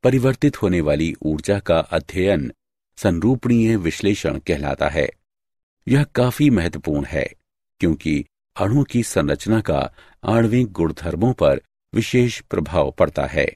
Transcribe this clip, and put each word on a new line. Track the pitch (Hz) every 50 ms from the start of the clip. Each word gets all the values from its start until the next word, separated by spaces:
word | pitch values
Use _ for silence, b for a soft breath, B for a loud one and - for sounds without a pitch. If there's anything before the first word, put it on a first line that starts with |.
| -
परिवर्तित | 127 131 131 120 135 123 - 147 143 - -
होने | 113 92 90 87
वाली | 76 73 73 73 82 82 - -
ऊर्जा | - 78 76 76 - - 101 101
का | - - 85 80
अध्ययन | 78 - 87 80 - - - 92 92 98 98 76 67 60 - _ _ _ _ _ _ _ _ -
संरूपणीय | - 101 87 82 92 120 131 120 - 123 120 117 113 110 113
विश्लेषण | 101 85 80 - - - 98 104 - - 76 71 73
कहलाता | - - 82 71 73 71 69 - 76 71
है। | 73 76 69 - - _ _ _ _ _ _ _ _ _ _ _ _ _ -
यह | - 127 143 143
काफी | - - 123 123 123 - - 147 143
महत्वपूर्ण | 120 92 82 82 76 73 - 80 76 71 69
है | - 78 73 - - - _ _ _ _ _ _ _ _ -
क्योंकि | - - 78 - - 156 - - - - _ _ _ _ -
अणु | - 98 101 120 143 135
की | - - 120
संरचना | 113 - - 92 76 71 71 - - 98 113 110
का | 104 - 76 69 65 64 b b b b b b -
आणविक | - 113 117 117 104 117 127 123 101
गुणधर्मों | 90 90 82 78 76 - 82 85 80 80 107 127
पर | 127 - 82 71 67 65 - _ _ _ _ _
विशेष | - 110 107 - - 123 123 120 - -
प्रभाव | - - - 95 76 73 90 85 71 67
पड़ता | - - 80 76 - 76 69
है, | 71 - 78 69 - -